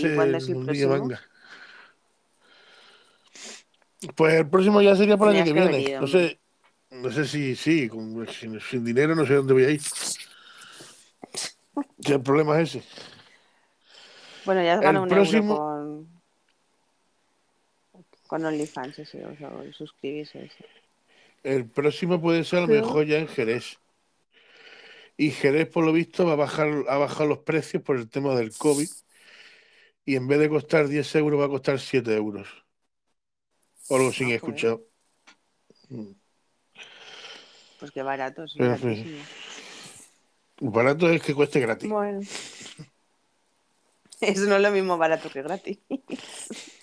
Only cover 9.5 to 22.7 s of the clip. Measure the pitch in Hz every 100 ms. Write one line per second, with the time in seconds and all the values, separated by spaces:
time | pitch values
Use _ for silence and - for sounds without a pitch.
9.5 | 131 131 147 - - - - - - -
10.5 | - - - - - _ _ - - -
11.5 | - _ - 285 - - 143 131 143 151
12.5 | 151 165 131 - - - - - _ _
13.5 | _ _ _ _ - - - - - -
14.5 | 190 175 175 208 196 185 185 202 220 208
15.5 | 151 151 147 147 151 165 175 _ _ _
16.5 | _ _ _ _ _ _ _ _ _ _
17.5 | _ _ _ _ 190 175 _ - 160 160
18.5 | 151 156 - 131 147 151 143 - 147 147
19.5 | - 139 147 151 _ 139 147 147 143 131
20.5 | - - _ _ _ _ _ _ _ 135
21.5 | 135 117 - 143 147 175 175 165 165 160
22.5 | 180 175